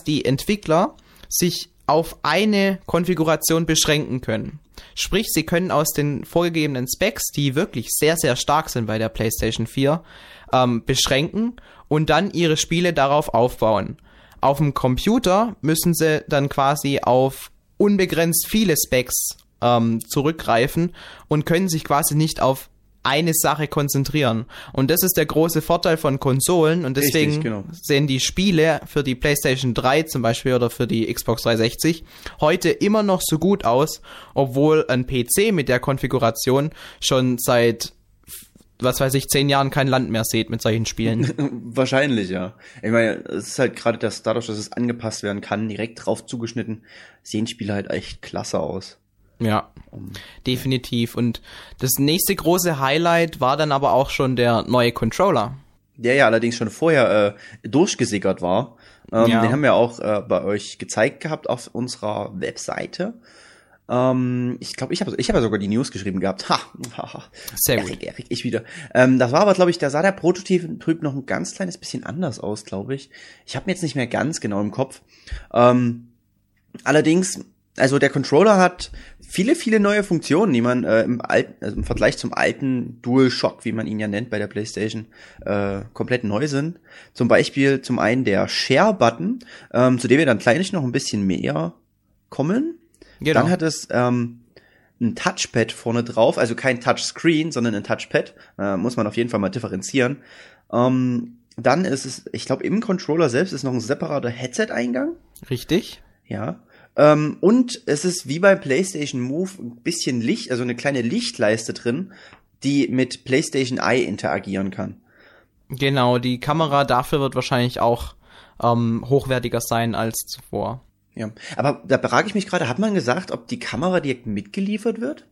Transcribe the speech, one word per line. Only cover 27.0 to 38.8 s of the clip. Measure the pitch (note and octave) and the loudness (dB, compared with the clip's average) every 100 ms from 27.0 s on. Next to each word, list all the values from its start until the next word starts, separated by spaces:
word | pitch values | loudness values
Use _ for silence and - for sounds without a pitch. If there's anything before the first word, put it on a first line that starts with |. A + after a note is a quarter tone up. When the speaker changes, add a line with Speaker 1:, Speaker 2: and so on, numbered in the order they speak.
| C#3 | 2
Speaker 1:
deswegen | D#3+ D3 D3+ | 2 2 0
Speaker 2:
genau. | A#2+ G#2 F#2+ | -2 -6 -8
Speaker 1:
sehen | - - C#3+ D3 | -10 0 2 2
die | C3 | 0
Spiele | - - G3 D#3+ D#3+ D3 - | -2 0 2 4 2 0 -2
für | D3+ | -2
die | C3 B2 | -2 0
PlayStation | D3+ D3 C#3+ C3 C3 | 0 0 0 0 0
drei | A2 B2+ D3+ | 0 2 2
zum | D#3+ C3+ | 0 0
Beispiel | A2+ A#2+ C3 | 0 0 0
oder | B2 A#2 | 2 0
für | - A#2+ | 0 -2
die | A2+ A2 | 0 -2
Xbox | A#2 - A2+ | -2 -4 -2
dreihundertsechzig | - A2+ A2+ - D#3 E3 - - - - | 0 2 0 0 -2 -2 -8 -20 -20 -2
heute | D3+ F3 E3 | 0 2 2
immer | - G3+ A3 | 2 2 2
noch | G3+ F#3 | 2 0
so | - D#3 | 0 0
gut | F#3+ G3 A2+ | 2 2 2
aus, | B2 D#3 - - - - - | 2 2 -2 -16 -20 -6 -2
obwohl | C3+ C3 D3+ D#3 D#3 | 0 2 4 4 4
ein | B2+ B2+ | 0 0
P | C3+ A#2+ | -2 0
C | - A3 | 2 2
mit | F3+ B2+ | 2 2
der | B2 | 0
Konfiguration | - C3+ C3 C3 A2+ - C3 C3+ D#3 - - - | 0 -2 -2 2 0 0 0 2 0 -6 -18 -8
schon | - C3 B2+ A#2+ | 0 2 2 0
seit, | - B2 A#2+ A2 - - _ _ - - - _ _ | 2 4 4 2 -6 -12 _ _ -20 -20 -20 _ _
was | - | -4